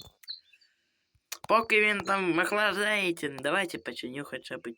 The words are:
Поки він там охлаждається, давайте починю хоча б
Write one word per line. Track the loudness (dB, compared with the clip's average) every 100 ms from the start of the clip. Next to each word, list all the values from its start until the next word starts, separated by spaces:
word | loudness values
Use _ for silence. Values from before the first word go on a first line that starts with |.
| -14 _ -18 -18 _ _ _ _ _ _ _ _ _ -8 2
Поки | 4 6 4
він | 4 2
там | 0 2 2 2
охлаждається, | 2 2 2 2 0 0 0 -2 -4
давайте | -4 -2 0 -2 -6
починю | -10 -10 -10 -10 -10
хоча | -12 -12 -12
б | -12